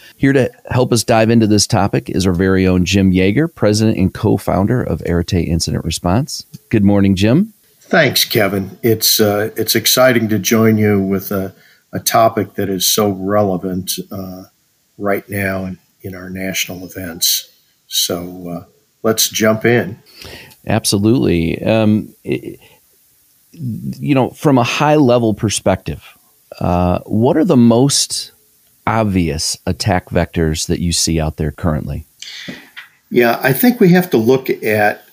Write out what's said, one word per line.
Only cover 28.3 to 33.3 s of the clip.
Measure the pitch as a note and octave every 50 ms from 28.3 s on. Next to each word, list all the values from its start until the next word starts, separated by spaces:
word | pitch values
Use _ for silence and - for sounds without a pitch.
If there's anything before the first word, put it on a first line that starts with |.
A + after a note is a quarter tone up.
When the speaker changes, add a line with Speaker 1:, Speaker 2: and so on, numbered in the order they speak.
| - _ _ _ _ _ _ _ _ _ -
Speaker 1:
obvious | G#2 A2 A2+ A2 G#2 F#2 F#2+ E2+ D#2+ C#2+ D#2 - - - - -
attack | F#2 F2 - - G#2+ F#2 F2+ - -
vectors | - F2 E2+ - - E2+ E2 D#2 D#2 - -
that | - E2+ -
you | F2 F2 D#2+
see | - - F2+ E2 D#2+
out | D2+ D2+ -
there | - D#2 D2
currently? | - - - F2 D#2 C#2 - - C#2+ D2 - _ _ - - - - - - - - - - - - - - - _ _ _ -
Speaker 2:
Yeah, | - B2 A#2+ A#2